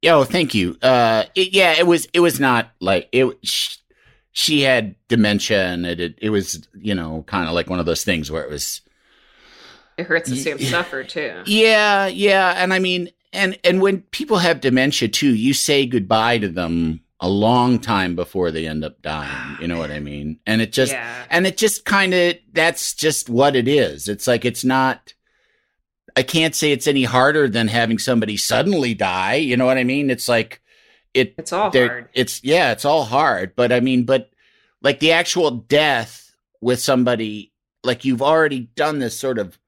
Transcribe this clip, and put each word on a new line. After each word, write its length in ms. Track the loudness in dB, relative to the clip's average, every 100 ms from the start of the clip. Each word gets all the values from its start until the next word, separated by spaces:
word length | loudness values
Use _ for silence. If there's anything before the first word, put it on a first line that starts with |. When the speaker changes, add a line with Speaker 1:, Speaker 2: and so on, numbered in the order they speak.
Speaker 1:
Yeah, 140 | 6 4
oh, 80 |
thank 300 | 4 0 0
you. 240 | 0 -2 2
Uh, 440 | 2 4 4 2 -2 -2
it, 180 | 0
yeah, 200 | 2 4 4
it 100 | 4
was, 200 | 2 2
it 60 | 2
was 200 | 2 2
not 320 | 0 0 -2 _
like, 300 | 0 0 0
it, 260 | 0 0 -2
sh-, 340 | -6 -4 -6 -10 _ _ _ _ _
she 300 | -4 0 2
had 340 | 4 2 0 -10 _
dementia, 580 | 2 4 2 0 0 0
and 180 | -2 -4
it, 140 | -4
it, 160 | -6 -4
it 80 | -2
was, 380 | -2 -2 -10 -14 -12
you 180 | -6 -4
know, 300 | -4 -8 -6
kinda 240 | -4 -2
like 180 | -2 -2
one 100 | -4
of 60 | -2
those 180 | -2
things 280 | -2 -4 -4
where 120 | -8
it 60 | -8
was 320 | -8 -8 -10 _ _ _ _ _ _ _ -20 -20 -20 _ -14
Speaker 2:
It 80 | -4
hurts 240 | -2 -2
to 60 | -6
see 180 | -4
Speaker 1:
Y-, 40 | -4
Speaker 2:
him 60 | -2
suffer, 360 | -2 -4 -8
too. 400 | -10 -8 -8 -10 -4
Speaker 1:
Yeah, 600 | 2 4 4 4 2 0
yeah, 460 | 0 2 4 2 0
and 160 | 0
I 60 | 0
mean, 300 | 0 -2 -6 _ _
and, 240 | -4 -2 0
and 180 | 2 4
when 200 | 2 0
people 340 | -6 -10 -2 0
have 240 | 2 2
dementia, 460 | 2 2 2 0 -2
too, 240 | 0 2
you 200 | 2 2
say 320 | 0 2 2 2
goodbye 520 | -2 0 0 2 0
to 100 | -2
them 520 | -4 -2 0 -2 -4 _ _
a 80 | -2
long 520 | 2 4 4 4 2
time 360 | 0 -2 0 -4
before 340 | -6 -2 -2
they 140 | -2 -6
end 200 | -6 -8
up 160 | -10
dying, 560 | -10 -8 -8 -10 -12 -10
you 80 | -8
know 100 | -6
what 140 | -6
I 80 | -8
mean? 400 | -10 -10 -10 -10 -4
And 160 | -2
it 100 | 0
just, 220 | 0 0
Speaker 2:
Yeah. 320 | -2 -10 -12 -4
Speaker 1:
and 160 | -2 -2
it 120 | 0
just 260 | -2 -2
kinda, 520 | -2 0 2 2 0 -2 _
that's 400 | 0 0 0 -8
just 340 | -4 -2 -2 -2
what 280 | 2 2 2
it 100 | 2
is. 400 | 2 0 -4 -8
It's 180 | -6 -2
like, 200 | 0 -2
it's 180 | -2
not, 500 | 0 0 0 -2 _ _ _ _ _ _ _ _ _ _ _ -4
I 80 |
can't 320 | 0 0 0 0
say 160 | 0
it's 160 | 0 2
any 160 | 0
harder 460 | 2 4 4 4 2
than 180 | 0 0
having 320 | 0 0 0
somebody 380 | 0 0 0 -4
suddenly 560 | -2 0 0 0 -2
die, 420 | -2 -2 -2 -2 -2
you 220 | 0 0
know 80 | 2
what 120 | 2
I 60 |
mean? 260 | 0 0 -2
It's 200 | -2 0
like, 320 | 0 0 -10 _ _ _ _ _
it, 220 | 0 0 -4
Speaker 2:
It's 140 | -8
all 180 | -2 2
Speaker 1:
there, 160 | 2 2
Speaker 2:
hard. 220 | 0 -8
Speaker 1:
it's, 280 | -4 -4 -4
yeah, 280 | 0 2 2
it's 140 | 0 0
all 180 | 0
hard, 500 | 2 0 0 0 -4 -2
but 160 | 2
I 60 | 2
mean, 240 | 2 0 2
but, 240 | 0 -2 _ _ _ _ _
like, 180 | -2 0
the 120 | 2
actual 400 | 2 0 0 0
death 840 | -2 0 2 2 0 -4 -14 _ _ _ _
with 180 | -4 -2
somebody, 720 | 0 2 2 0 -4 -10 -16 _ _ _
like, 220 | -6 -4 -2
you've 160 | 0
already 400 | 2 4 2 0 -10 -4
done 240 | -2 -2
this 200 | -6 -4
sort 200 | -4 -4
of 200 | -4 -10